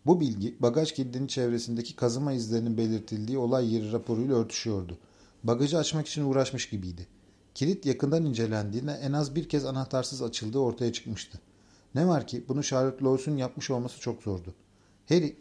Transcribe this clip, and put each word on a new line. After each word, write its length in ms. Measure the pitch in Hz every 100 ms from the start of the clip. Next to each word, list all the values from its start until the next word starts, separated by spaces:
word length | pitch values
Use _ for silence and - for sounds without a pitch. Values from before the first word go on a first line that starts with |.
| -
Bu 140 | 175
bilgi 380 | 147 101 110 -
bagaj 320 | 120 120 156
kilidinin 360 | - 127 127 135
çevresindeki 680 | - 123 120 117 117 117 -
kazıma 380 | 123 120 143
izlerinin 440 | 131 113 113 117 113
belirtildiği 600 | 113 110 104 107 107 135
olay 360 | 120 131 117
yeri 180 | 113 107
raporuyla 440 | 113 - 117 131 123
örtüşüyordu. 600 | 113 - 113 101 87 87 - - - _
Bagajı 340 | 107 120 143 165
açmak 300 | 147 156 147
için 180 | 151 139
uğraşmış 440 | 135 131 127 -
gibiydi. 380 | 104 90 87 90 - - _ _ -
Kilit 300 | 135 190 143
yakından 400 | 127 143 165 156
incelendiğinde 680 | 113 113 110 104 110 143
en 220 | 143 139
az 220 | 147 143 143
bir 140 | 151
kez 160 | 147 135
anahtarsız 560 | 131 131 131 123 131
açıldığı 380 | 117 - 107 131
ortaya 340 | 127 117 120
çıkmıştı. 460 | 113 - 110 - - - _ _ _ _ 123
Ne 120 | 180
var 200 | 156 110
ki 180 | 123 120
bunu 160 | 135
Charlotte 420 | 139 131 131 131 135
Lloyds'un 320 | 135 135 143
yapmış 320 | 127 - -
olması 300 | 127 120 -
çok 240 | - 117
zordu. 300 | 107 92 87 - _ _ _ _ -
Harry 280 | 170 151 -